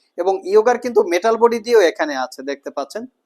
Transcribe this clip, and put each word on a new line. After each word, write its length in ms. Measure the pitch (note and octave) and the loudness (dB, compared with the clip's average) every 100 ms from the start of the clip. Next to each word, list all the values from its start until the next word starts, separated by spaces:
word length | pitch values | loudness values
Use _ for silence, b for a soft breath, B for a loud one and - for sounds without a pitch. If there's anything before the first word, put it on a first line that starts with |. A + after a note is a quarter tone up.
| _ - | _ -6
এবং 160 | F3 F#3+ F3+ | -4 -4 2
Yuga-র 240 | G#3+ A3 B3 | 2 4 0
কিন্তু 260 | B3+ A#3 | 0 0
মেটাল 320 | F3+ F3 A3+ A3+ | 0 0 0 2
বডি 220 | A#3 A#3 | 2 0
দিয়েও 220 | G#3+ A#3 | 2 4
এখানে 360 | E3 D#3 D#3 C3 | 4 2 -4 -4
আছে, 260 | B2+ - | -6 -8
দেখতে 260 | C3+ C3+ D3 | -10 -10 -10
পাচ্ছেন। 340 | C#3+ C3+ G#3+ B3+ _ | -10 -10 -10 -14 _